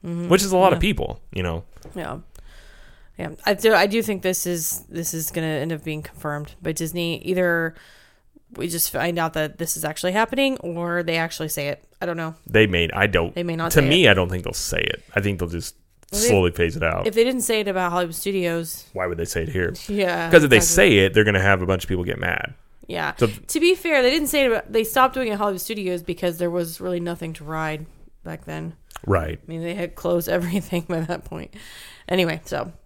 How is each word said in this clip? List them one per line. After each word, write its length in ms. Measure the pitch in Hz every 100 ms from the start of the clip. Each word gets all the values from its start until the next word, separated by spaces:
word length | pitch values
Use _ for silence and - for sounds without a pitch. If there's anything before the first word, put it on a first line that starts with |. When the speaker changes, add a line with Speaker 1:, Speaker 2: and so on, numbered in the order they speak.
Speaker 1:
Mm-hmm. 240 | - 170 175
Speaker 2:
Which 140 | 185
is 100 | 196
a 40 | 185
lot 160 | 185
of 40 | 170
Speaker 1:
Yeah. 100 | 180
Speaker 2:
people, 320 | 147 - - -
you 100 | -
know. 220 | 90 82 - - -
Speaker 1:
Yeah. 240 | 185 107 - 165 - - - - - - - - -
Yeah. 120 | 170 151
I 100 | -
do, 200 | 202 220
I 120 | 208 196
do 160 | 220
think 200 | 214 196
this 240 | 185 185 180
is, 340 | 175 160 - -
this 240 | 170 165
is 160 | 165 160
gonna 160 | - 160
end 260 | 156 156
up 100 | 160
being 180 | 160 151
confirmed 500 | 151 - 156 147 151 -
by 100 | 156
Disney. 460 | 156 165 175 170 165
Either 500 | - 185 180 170 165 160 - - - _ _ _ _ -
we 120 | 175
just 220 | 165 -
find 280 | 131 160 170
out 140 | 165
that 240 | 160 151 -
this 180 | 165 -
is 80 |
actually 280 | 156 156 180
happening 440 | 190 226 262 269 269
or 440 | 170 170 170 175
they 140 | 170 165
actually 320 | 165 - 156
say 200 | - 143
it. 140 | 143 _ _
I 60 | 175
don't 100 | 170
know. 160 | 160 160 -
Speaker 2:
They 200 | 110 110
may, 220 | 87 85
I 140 | - 101
don't. 280 | 90 85
Speaker 1:
They 80 | -
may 140 | 175 165
not 160 | 165
Speaker 2:
To 80 | 160
Speaker 1:
say 80 | 135
Speaker 2:
me, 180 | 165 147
Speaker 1:
it. 40 |
Speaker 2:
I 40 |
don't 140 | 95 90
think 160 | 90
they'll 80 | -
say 280 | - - -
it. 220 | - - -
I 60 | -
think 180 | 101 95
they'll 80 | 87
just 260 | 85 - - _ _ _
Speaker 1:
Well, 80 | 202
they 80 | 233
Speaker 2:
slowly 220 | 101 90
phase 240 | 85 85 -
it 60 |
out. 220 | 80 85 92
Speaker 1:
If 80 |
they 100 | 226
didn't 160 | 233 254
say 180 | 233 226
it 80 | 202
about 220 | 185 180
Hollywood 240 | 175 175
Studios, 680 | 165 196 196 170 170 165 - -
Speaker 2:
Why 140 | 95 90
would 120 | 85
they 60 |
say 180 | 82 85
it 60 | 82
here? 260 | 92 87 180 -
Speaker 1:
Yeah, 420 | 202 185 170 165
Speaker 2:
'Cause 140 | 170
if 60 | 147
they 60 | -
Speaker 1:
exactly. 320 | - - 196
Speaker 2:
say 80 | 104 95
it, 80 |
they're 100 | 107
gonna 160 | 107 98
have 200 | 95 95
a 40 | 90
bunch 160 | 95
of 40 | -
people 160 | 90
get 140 | 90 -
mad. 360 | 87 87 - - - - -
Speaker 1:
Yeah. 280 | 175 147 -
Speaker 2:
So 100 | -
Speaker 1:
To 340 | 104 - 311
be 140 | 339
fair, 280 | 359 339 294
they 80 | 247
didn't 180 | 311 294
say 160 | 294
it 40 | 269
about, 200 | 226 -
they 120 | 220
stopped 300 | 226 277 262
doing 140 | 262 240
it 40 |
at 60 | 202
Hollywood 220 | 208 185
Studios 400 | - 220 190 180
because 320 | 170 165 180 165
there 120 | 175
was 300 | 175 170 165
really 200 | 180 180
nothing 320 | 170 170 160
to 120 | 160
ride 420 | 151 160 156 151 160 - - -
back 220 | 165 160
then. 300 | - 156 160 160 - - -
Speaker 2:
Right. 320 | 95 78 80
Speaker 1:
I 80 | -
mean, 120 | 165
they 120 | 170
had 200 | 180 175 -
closed 320 | 175 175 170
<laughs> 100 | 175
everything 440 | 175 190 - 175
by 180 | 165 165
that 240 | 156 175
point. 300 | - - - 208 - - - - -
Anyway, 340 | 180 170 156
so. 280 | - 151 175 -